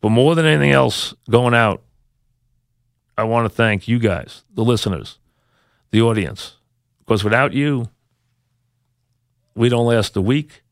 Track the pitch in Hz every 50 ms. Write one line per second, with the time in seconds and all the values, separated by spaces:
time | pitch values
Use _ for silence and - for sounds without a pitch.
0 | - 107 110 117 127 151 170 165 160 156 156 151 143 143 139 139 135 120 113 -
1 | - - - _ _ - 110 117 123 123 120 117 117 107 95 - _ _ _ _
2 | _ _ _ _ _ _ _ _ _ _ _ _ _ _ _ _ _ _ _ _
3 | _ _ _ - 110 113 113 117 117 107 - - 117 110 104 101 - - 117 123
4 | 113 107 90 78 60 - - - _ _ _ - 113 117 120 110 - - 95 71
5 | 55 - - _ _ _ _ _ _ _ _ _ _ _ _ _ _ _ - 107
6 | 113 117 113 107 95 69 - 95 - - - _ _ _ _ _ _ _ _ _
7 | _ - 113 104 98 107 107 120 135 143 - 127 143 147 143 127 117 113 _ _
8 | _ _ _ _ _ _ _ _ _ _ _ _ _ _ _ _ _ _ _ _
9 | _ _ _ _ _ _ _ _ _ _ _ - 117 120 123 117 120 117 117 113
10 | 104 - - 104 92 104 123 151 160 - - _ _ _